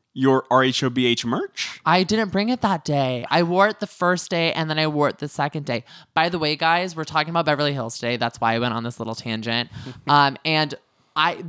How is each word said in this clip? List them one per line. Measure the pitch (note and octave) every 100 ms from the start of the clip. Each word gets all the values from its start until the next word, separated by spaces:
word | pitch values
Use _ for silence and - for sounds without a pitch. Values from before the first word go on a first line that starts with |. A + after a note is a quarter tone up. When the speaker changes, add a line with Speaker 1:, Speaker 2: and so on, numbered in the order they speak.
| _ -
Speaker 1:
your | C3 C3 -
R | B2+
H | C3 B2+
O | C3+
B | B2 B2
H | A#2 A#2
merch. | D3 G4 - - - D#3
Speaker 2:
I | F3+
didn't | F#3 A3 G#3
bring | F3+ G#3+
it | B3+
that | G#3 F3 -
day. | C#3+ C3 B2 -
I | D#3
wore | E3+ F3+ G#3
it | G#3
the | G3+
first | - F3 F3+ -
day | E3+ E3
and | - D#3
then | D#3
I | D#3
wore | D3+ C#3+
it | -
the | C#3+
second | - D3 D#3 C#3
day. | A#2+ - - -
By | - E3
the | E3+
way, | D3+ D3+
guys, | E3 E3+ F#3 D#3+
we're |
talking | D#3 D#3 D3+
about | E3 D3+
Beverly | C#3+ D3
Hills | C#3 A2+ -
today. | A#2+ A#2+
That's | A#2+ -
why | A2+
I | A#2
went | A#2+ A2+
on |
this | A#2 -
little | A2+ A2+
tangent. | A#2+ A2 A2+ A#2 A#2+ - C3
Speaker 1:
<laughs> | - -
Speaker 2:
Um, | - C#3 - D#3+
and | D#3 D3+ C3 _ _ _ -
I, | E3 -